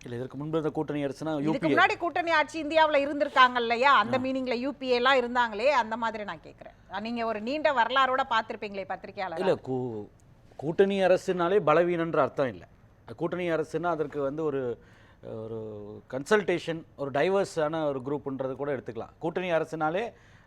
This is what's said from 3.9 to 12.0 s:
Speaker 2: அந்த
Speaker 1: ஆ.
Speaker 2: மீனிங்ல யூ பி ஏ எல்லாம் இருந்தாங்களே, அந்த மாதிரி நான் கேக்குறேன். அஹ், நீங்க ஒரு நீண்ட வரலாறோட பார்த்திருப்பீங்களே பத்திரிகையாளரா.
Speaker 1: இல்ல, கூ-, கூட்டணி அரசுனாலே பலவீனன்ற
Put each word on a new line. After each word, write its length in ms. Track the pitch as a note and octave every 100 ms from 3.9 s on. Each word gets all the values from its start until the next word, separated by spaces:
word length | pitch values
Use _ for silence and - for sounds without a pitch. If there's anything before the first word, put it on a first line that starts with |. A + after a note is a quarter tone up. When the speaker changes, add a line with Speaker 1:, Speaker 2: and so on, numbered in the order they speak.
Speaker 2:
அந்த 240 | B3+ A3 B3+
Speaker 1:
ஆ. 40 |
Speaker 2:
மீனிங்ல 320 | C4 C4 B3+
யூ 200 | A#3+ C4+
பி 140 | - C4
ஏ 80 | A#3+
எல்லாம் 220 | B3 C4+
இருந்தாங்களே, 500 | A#3+ B3 A#3 G#3 C4
அந்த 280 | C4+ A3 A3+
மாதிரி 260 | A3+ A3
நான் 180 | G3+ E3
கேக்குறேன். 300 | D3 - - - -
அஹ், 120 | F#3+
நீங்க 240 | A3 A#3+ A3+
ஒரு 160 | G#3+
நீண்ட 320 | A3 D4+ D4+
வரலாறோட 480 | C4 A3+ C4+ C4 C4 C4
பார்த்திருப்பீங்களே 560 | A3+ A3+ G#3+ G#3+ G3 F#3+
பத்திரிகையாளரா. 540 | F#3 G#3 G3 F#3 E3
Speaker 1:
இல்ல, 160 | F#3+ C3
கூ-, 500 | B2+ C3 B2+ G#2+ G2+ - - - - -
கூட்டணி 480 | C#3+ E3+ G3 G3
அரசுனாலே 560 | F#3 F3+ - F3+ E3+ G3+
பலவீனன்ற 580 | D3+ D#3 F3 E3+